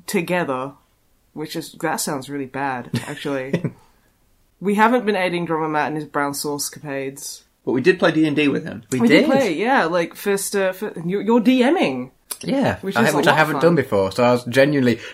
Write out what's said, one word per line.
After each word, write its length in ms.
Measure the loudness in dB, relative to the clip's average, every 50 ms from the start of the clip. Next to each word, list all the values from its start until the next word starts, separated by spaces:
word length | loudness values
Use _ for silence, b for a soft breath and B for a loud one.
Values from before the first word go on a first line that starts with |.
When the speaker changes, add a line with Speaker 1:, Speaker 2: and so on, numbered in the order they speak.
| -10
Speaker 1:
together, 680 | -4 -2 -2 -2 0 -2 -2 0 -2 -2 -4 -6 -8 -10 _ _ _ _ _ _ _ _ _ _ _
which 240 | _ -12 -10 -8 -8
is, 160 | -10 -10 -12 -10 -6
that 220 | -4 -4 -2 -2
sounds 280 | -4 -4 -4 -6 -6 -8
really 160 | -8 -8 -8
bad, 440 | -8 -6 -6 -4 -4 -4 -6 -8 -6 -6 -6
Speaker 2:
<laughs> 60 | -6
Speaker 1:
actually. 640 | -8 -10 -8 -6 -4 -4 -4 -4 -4 -4 -4 -4 -6 -8 -10 _ _ _ _ _ _ _ _ _ _ _ _ _ _ _ _
We 160 | -2 0 2
haven't 300 | 4 4 4 4 2 2
been 100 | 0 0
aiding 300 | 0 0 0 -2 -2 -2
Drummer 240 | -2 -2 -2 -2 -2
Matt 220 | -2 -2 -2 -2
in 40 | -4
his 80 | -6 -8
brown 300 | -6 -4 -2 -2 -2 -4
sauce 360 | -6 -6 -6 -6 -6 -6 -8
capades. 760 | -10 -12 -12 -10 -8 -8 -8 -8 -10 -12 -14 -14 -14 -16 _ _ _ _ _
Speaker 3:
But 80 | -2
we 80 | -2 2
did 200 | 2 2 2 4
play 120 | 2 2
D 160 | 2 2 2
and 80 | 2 2
D 140 | 2 2 2
with 160 | 0 0 -4
him. 180 | -6 -10 -12 -8 _
Speaker 2:
We 80 | -2 2
Speaker 1:
We 80 | 4
did 120 | 6 6 6
Speaker 2:
did. 40 | 6
Speaker 1:
play, 260 | 4 4 2 2 0 0
yeah, 300 | -2 0 0 2 2 2
like, 280 | 0 0 -2 -2 -2 -6
first, 420 | -6 -2 -2 -2 -2 -2 -4 -2
uh, 160 | 0 0 -2 -2
fir-, 280 | -4 -8 -8 -8 -8 -6
you're, 160 | -4 -4 -2
you're 180 | 0 2 2 4
D 240 | 4 4 4 4 4 4
Ming. 400 | 4 2 2 0 0 -4 -8 -10 -14 _ _ _ -14 -8
Speaker 2:
Yeah, 380 | -4 -2 0 2 2 0 0 -2
Speaker 1:
Which 160 | -4 -2 0
Speaker 2:
I, 100 | 2 2
Speaker 1:
is 60 | 2 2
a 40 |
Speaker 2:
which 100 | 2 2
I 40 | 4
Speaker 1:
lot 20 | 4
of 40 |
Speaker 2:
haven't 160 | 4 2 2 2
Speaker 1:
fun. 60 | 2 4
Speaker 2:
done 120 | 4 4
before, 380 | 4 2 2 2 2 2 0 2
so 100 | 2 4
I 80 | 4
was 140 | 4 2 0
genuinely, 540 | 0 2 4 4 4 4 2 2 2 2 B B B